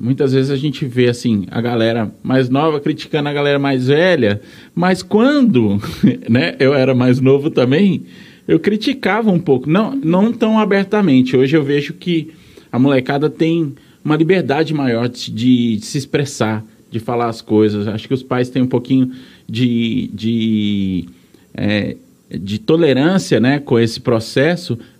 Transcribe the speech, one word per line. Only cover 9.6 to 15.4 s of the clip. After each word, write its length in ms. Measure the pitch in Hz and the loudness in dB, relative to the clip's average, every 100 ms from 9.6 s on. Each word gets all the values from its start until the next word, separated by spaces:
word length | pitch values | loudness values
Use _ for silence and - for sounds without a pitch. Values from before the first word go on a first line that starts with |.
| 131 | 2
não, 260 | 185 220 277 | 0 0 -2
não 360 | 156 180 220 | 0 2 0
tão 260 | - 220 220 | 0 0 0
abertamente. 760 | 208 196 196 214 190 131 127 127 | 2 0 0 0 4 4 4 2
Hoje 200 | 135 160 | 2 2
eu 60 | |
vejo 300 | 135 143 139 | 2 -2 -2
que 360 | - 180 165 147 - - - - | -8 -4 -4 -4 -14 -20 -20 -6
a 80 | 120 | 0
molecada 500 | 139 131 127 143 147 | 2 2 0 -2 -2
tem 460 | - 156 165 151 131 - _ | 0 0 0 -2 -8 -20 _
uma 140 | 147 156 | -2 2
liberdade 560 | 160 190 135 139 156 | 2 2 0 0 0
maior 360 | 156 131 113 120 | 0 0 0 -2
de, 220 | - - | -6 -8
de, 460 | 110 | 0